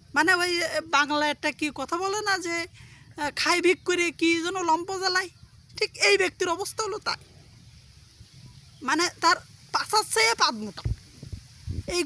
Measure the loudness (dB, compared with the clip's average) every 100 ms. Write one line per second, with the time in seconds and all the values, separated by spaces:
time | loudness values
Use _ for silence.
0 | -6 0 2 4 2 0 -2 -4 0 2
1 | 2 2 0 0 -4 -2 -4 -4 -4 -2
2 | -2 -2 0 -2 -2 -4 -4 -10 -20 -20
3 | -18 -6 -6 -2 0 2 4 2 0 0
4 | 0 0 0 2 0 -2 2 0 0 -4
5 | -2 -2 -2 -8 -20 -20 -14 -6 -6 0
6 | 4 4 2 0 -2 -2 -4 -6 -6 -6
7 | -6 -8 -10 -20 -20 -20 -20 -20 -20 -20
8 | -20 -20 -20 -20 -20 -20 -20 -12 -2 0
9 | 0 2 2 2 -2 -20 -6 -4 0 0
10 | 2 2 2 4 0 0 -8 -8 -6 -6
11 | -10 -20 -16 -16 -16 -18 -12 -10 -4 -2